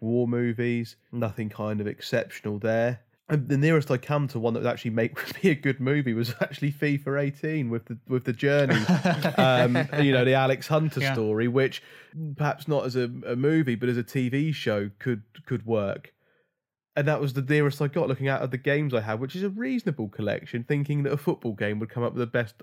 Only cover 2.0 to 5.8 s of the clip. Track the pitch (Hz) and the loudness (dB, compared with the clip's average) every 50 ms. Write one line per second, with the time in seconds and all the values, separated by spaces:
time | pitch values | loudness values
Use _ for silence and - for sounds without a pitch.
2 | - - 131 117 - - - - - 107 104 104 107 110 113 113 117 123 123 - | -6 -2 -2 -2 -2 -4 -8 -10 -8 -6 -6 -2 0 0 2 2 2 0 -2 -4
3 | - _ _ _ _ - 160 147 127 117 143 135 143 160 165 151 135 - 135 127 | -10 _ _ _ _ -2 -2 -2 0 0 2 2 4 4 4 2 2 0 -2 -2
4 | - - 147 147 143 127 - 117 110 117 113 117 - 120 120 - - 120 110 117 | 0 -2 0 0 0 -2 -2 -2 0 0 0 0 0 -2 -2 -2 -4 -2 0 0
5 | 113 107 - - - - - - - 190 151 - - 143 135 - | 0 0 -2 -6 -8 -10 -6 0 2 2 2 2 0 -2 -2 0